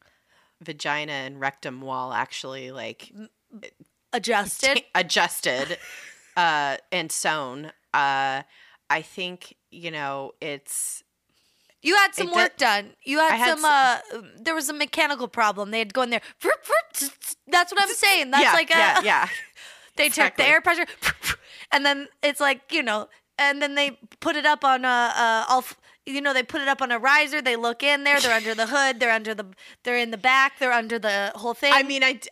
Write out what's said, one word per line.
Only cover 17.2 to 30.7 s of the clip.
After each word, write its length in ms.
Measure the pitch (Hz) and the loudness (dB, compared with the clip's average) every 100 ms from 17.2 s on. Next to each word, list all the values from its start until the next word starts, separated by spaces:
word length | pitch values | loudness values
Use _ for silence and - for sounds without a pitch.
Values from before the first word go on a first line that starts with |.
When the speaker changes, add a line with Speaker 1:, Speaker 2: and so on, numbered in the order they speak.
Speaker 2:
tss. 160 | - - - | -14 -14 0
That's 240 | 349 349 | 2 2
what 100 | 392 | 0
I'm 120 | 392 | 0
saying. 360 | 466 415 370 269 | 2 2 2 2
That's 140 | 277 | 4
Speaker 1:
Yeah, 80 | - | 6
Speaker 2:
like 160 | 339 320 | 4 4
a 80 | 330 | 4
Speaker 1:
yeah, 220 | 320 370 | 4 4
yeah. 260 | 415 151 - - - - | 2 2 0 -4 -14 -20
Speaker 2:
<laughs> 340 | - - - - | -20 -20 -16 -2
they 120 | 294 | -2
took 60 | 311 | 2
the 60 | |
Speaker 1:
Exactly. 220 | - - 277 | 2 4 4
Speaker 2:
air 140 | 320 | 4
pressure, 240 | 349 339 339 - - - - | 2 0 -2 -4 -6 -4 -8
<laughs> 440 | - - - - | -8 -12 -20 -2
and 120 | 285 | 0
then 240 | 285 277 285 _ | 2 0 -6 _
it's 180 | 294 277 | -2 2
like, 320 | 285 262 - | 0 0 -4
you 100 | 311 | -4
know, 260 | 247 214 202 _ _ - | -2 -4 -6 _ _ -2
and 240 | 285 285 | 0 0
then 120 | 285 | -2
they 180 | 277 285 - - - | 0 -2 -4 -20 -6
put 160 | 311 302 | -4 0
it 80 | |
up 200 | 294 302 269 | 2 2 2
on 180 | 262 | 2
a, 40 | 254 | 2
a, 580 | 247 240 - 233 226 - | 2 0 2 0 0 2
all 120 | 262 | 0
f-, 180 | 247 - _ _ | 0 -16 _ _
you 160 | - 269 | -10 -4
know, 140 | 285 | -2
they 80 | 262 | -2
put 180 | 254 311 | -2 -4
it 80 | 277 | -2
up 140 | 269 | -2
on 100 | 254 | -2
a 60 | 240 | 0
riser. 420 | 247 294 302 302 | 4 4 2 -2
They 160 | 254 233 | -2 0
look 260 | 233 240 | -2 0
in 220 | 277 285 | 0 2
there. 160 | 277 285 | 4 4
They're 160 | 254 226 | 4 2
under 180 | 220 | 0
the 120 | 220 220 | -2 0
hood. 340 | 277 269 240 | 2 2 2
They're 120 | 240 | 0
under 220 | 226 220 | 0 -2
the, 120 | 214 190 190 - - | -8 -10 -16 -20 -12
they're 140 | 240 240 | -4 -2
in 140 | 233 | -2
the 80 | 220 | 0
back. 400 | 254 269 269 269 | 4 4 4 2
They're 140 | 262 | 0